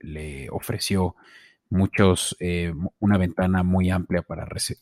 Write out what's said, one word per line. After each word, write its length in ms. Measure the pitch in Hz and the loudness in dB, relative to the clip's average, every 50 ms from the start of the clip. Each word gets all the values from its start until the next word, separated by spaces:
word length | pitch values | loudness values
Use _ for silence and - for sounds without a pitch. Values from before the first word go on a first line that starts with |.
le 480 | - 76 76 76 78 78 71 67 67 - | -10 -12 -10 -10 -8 -10 -10 -10 -10 -10
ofreció 680 | - - - - 123 - - - 101 95 92 87 - _ _ - - - - - _ _ _ _ | -10 -8 -6 -6 -6 -4 -2 0 0 2 0 0 -2 _ _ -20 -20 -20 -20 -20 _ _ _ _
muchos, 680 | 101 92 95 95 - - 104 95 92 - - - - - | 0 2 2 2 4 4 6 6 4 4 0 -4 -6 -4
eh, 320 | 90 90 87 87 85 85 82 | -4 -2 -2 -2 -2 -4 -4
mu-, 200 | 76 87 98 - _ | -4 -6 -6 -4 _
una 180 | - 101 104 95 | 0 2 4 4
ventana 460 | 90 87 - - 92 92 95 92 90 | 2 2 0 0 0 2 2 2 2
muy 260 | 90 92 92 90 90 | 2 2 2 2 2
amplia 320 | 92 92 87 - 92 87 | 2 0 0 -2 -2 -4
para 240 | 82 - - - - | -4 -4 -8 -10 -10
rece-, 320 | - - - - - - - | -8 -8 -6 -6 -6 -8 -10